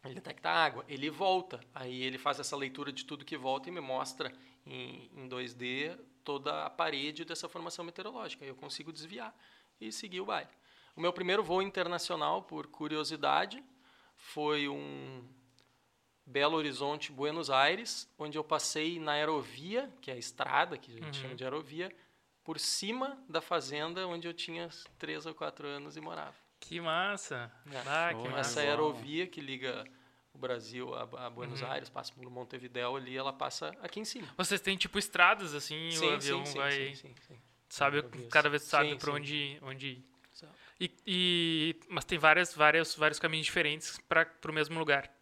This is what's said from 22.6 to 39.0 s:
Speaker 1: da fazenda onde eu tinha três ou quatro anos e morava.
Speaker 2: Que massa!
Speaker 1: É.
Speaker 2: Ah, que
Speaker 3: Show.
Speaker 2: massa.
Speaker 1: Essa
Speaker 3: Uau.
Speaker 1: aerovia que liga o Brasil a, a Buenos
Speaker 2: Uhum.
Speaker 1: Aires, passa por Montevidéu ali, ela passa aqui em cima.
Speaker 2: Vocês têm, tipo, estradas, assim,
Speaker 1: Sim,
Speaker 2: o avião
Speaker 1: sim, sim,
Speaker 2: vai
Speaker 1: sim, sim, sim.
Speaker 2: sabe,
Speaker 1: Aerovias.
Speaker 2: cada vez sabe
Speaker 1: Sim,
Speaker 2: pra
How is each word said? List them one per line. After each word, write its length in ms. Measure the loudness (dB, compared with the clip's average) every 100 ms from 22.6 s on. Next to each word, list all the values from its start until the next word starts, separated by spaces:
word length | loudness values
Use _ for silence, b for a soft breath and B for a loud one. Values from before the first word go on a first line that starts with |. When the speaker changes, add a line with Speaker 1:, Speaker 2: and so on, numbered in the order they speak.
| 0 0 -2 -2 -4 -6 -4
Speaker 1:
da 140 | -4
fazenda 640 | 0 -2 0 -2 -2 -2 -4
onde 200 | -4 -6
eu 60 |
tinha 380 | -6 -6 -6 -8 -12 -18 -10
três 280 | -8 -6 -8
ou 80 |
quatro 320 | -6 -6 -6 -8
anos 320 | -8 -10 -12
e 20 |
morava. 340 | -10 -8 -8 -12 _ _
Speaker 2:
Que 220 | -10 -6
massa! 720 | 0 2 2 -2 -4 -6 -8 -12 -10
Speaker 1:
É. 60 | -8 0
Speaker 2:
Ah, 220 | 2 2
que 80 | 0
Speaker 3:
Show. 80 | -2
Speaker 2:
massa. 100 | 0
Speaker 1:
Essa 200 | 0 2
Speaker 3:
Uau. 100 | 4
Speaker 1:
aerovia 560 | 6 4 2 -4 -4 -4
que 160 | -6
liga 420 | -8 -6 -4 -6 -8 b b b _
o 60 | -8
Brasil 560 | -4 -4 -4 -8 -6
a, 320 | -6 -8 -8 -10
a 20 |
Buenos 320 | -8 -8 -6
Speaker 2:
Uhum. 100 | -4
Speaker 1:
Aires, 200 | -6 -6
passa 200 | -10 -10
por 140 | -12 -14
Montevidéu 680 | -12 -10 -12 -8 -4 -2 -4
ali, 180 | -6 -4
ela 160 | -4
passa 420 | -2 -4 -4 -8 -8
aqui 180 | -10 -8
em 40 | -8
cima. 200 | -8 -12
Speaker 2:
Vocês 280 | -4 0 0
têm, 160 | 0 0
tipo, 200 | 0 0
estradas, 560 | 0 8 8 8 0
assim, 360 | -4 -6 -6 -2
Speaker 1:
Sim, 160 | 2 4
Speaker 2:
o 80 |
avião 320 | 4 2 0 -2
Speaker 1:
sim, 60 |
sim, 60 | 0
Speaker 2:
vai 140 | 0
Speaker 1:
sim, 220 | 2 -2
sim, 200 | -8 -18 -20 -20
sim. 80 | -20 _ _ _
Speaker 2:
sabe, 280 | 2 4 4
Speaker 1:
Aerovias. 300 | -2 -10 6
Speaker 2:
cada 160 | 6 8
vez 140 | 4
sabe 300 | 4 6 6
Speaker 1:
Sim, 40 |
Speaker 2:
pra 140 | 2